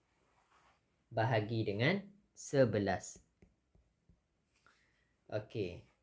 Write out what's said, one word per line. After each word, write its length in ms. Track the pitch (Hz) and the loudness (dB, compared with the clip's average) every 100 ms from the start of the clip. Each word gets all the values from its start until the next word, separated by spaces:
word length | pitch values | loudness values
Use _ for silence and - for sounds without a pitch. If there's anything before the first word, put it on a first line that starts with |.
| _ _ _ _ _ _ _ _ _ _ - | _ _ _ _ _ _ _ _ _ _ -6
bahagi 480 | 113 117 113 104 113 | 0 2 2 0 -2
dengan 360 | 101 101 135 196 - - _ | -2 0 2 0 -4 -18 _
sebelas. 880 | - - 139 120 104 98 90 - - _ _ - _ _ _ _ _ _ _ _ _ _ _ _ _ _ _ _ _ - | -18 0 2 4 2 0 -2 -6 -18 _ _ -20 _ _ _ _ _ _ _ _ _ _ _ _ _ _ _ _ _ -10
Okey, 560 | 110 - 117 92 90 - _ | -10 -8 -8 -8 -10 -20 _